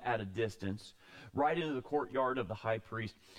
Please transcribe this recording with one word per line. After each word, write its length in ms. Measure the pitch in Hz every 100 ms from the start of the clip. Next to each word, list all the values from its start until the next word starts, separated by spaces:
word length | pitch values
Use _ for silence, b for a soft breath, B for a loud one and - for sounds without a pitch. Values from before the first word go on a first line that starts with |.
at 180 | 123 113
a 40 | 98
distance, 680 | 98 110 - 98 101 - - B B B
right 240 | - 151 165
into 160 | 160
the 80 | 131
courtyard 560 | - 147 127 131 127 131
of 100 | 101
the 60 |
high 240 | 107 113 113
priest, 380 | - 113 110 - B